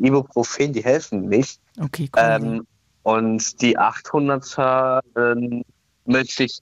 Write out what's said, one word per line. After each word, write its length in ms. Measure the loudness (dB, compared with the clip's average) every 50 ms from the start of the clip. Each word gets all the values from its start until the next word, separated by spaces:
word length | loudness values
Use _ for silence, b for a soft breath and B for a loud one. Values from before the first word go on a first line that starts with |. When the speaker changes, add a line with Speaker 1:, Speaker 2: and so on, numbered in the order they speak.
Speaker 1:
Ibuprofen, 680 | 2 4 4 2 0 0 -2 -2 -2 -2 -2 -2 -2 -2 -2
die 100 | -2 0
helfen 440 | 2 0 0 0 -4 -6 -4 -2
nicht. 320 | 2 2 2 2 0 -4 _ _ _ -12 -8
Speaker 2:
Okay, 300 | -8 -8 -6 -6 -6 -2 2
cool. 60 | 2 4
Speaker 1:
Ähm, 440 | 4 2 0 0 -4 -6 -6 -8 _ _ _ _ _ _ _ -2
und 580 | 0 0 2 2 0 -2 -2 -4 -6 -4 0
die 160 | 2 2 2
achthunderter, 1200 | 2 2 0 -2 -4 -10 -4 -2 0 0 0 -2 -2 -4 -8 -4 -2 0 2 2 2 2 2 0 -2 -2 _ -2
ähm, 460 | 0 2 2 2 0 -2 -4 -4 -6 -8 _ _ _ _ _ _ _ -2
möchte 380 | 0 2 2 0 -2 -2 -2 -2
ich 160 | -2 -4 -10